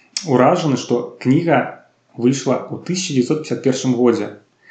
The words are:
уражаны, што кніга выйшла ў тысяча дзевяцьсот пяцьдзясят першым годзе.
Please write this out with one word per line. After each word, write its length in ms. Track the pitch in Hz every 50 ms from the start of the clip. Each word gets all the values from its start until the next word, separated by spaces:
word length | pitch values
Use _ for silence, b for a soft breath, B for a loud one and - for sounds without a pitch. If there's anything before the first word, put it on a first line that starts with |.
| b b b - - 160
уражаны, 480 | 131 127 127 147 180 170 156 151 127
што 400 | 117 - - 120 120 - - - - -
кніга 640 | 127 135 165 170 165 143 123 - - - - _ _ _ _ _ _ _ 117
выйшла 480 | 117 127 139 - - 135 123 - - -
ў 160 | - - -
тысяча 320 | - 180 185 - - 143
дзевяцьсот 320 | 127 120 - 151 - - -
пяцьдзясят 160 | 131 - -
першым 320 | 135 127 - - 127 123
годзе. 480 | 117 123 120 113 98 104 107 - - _ _ _ b b b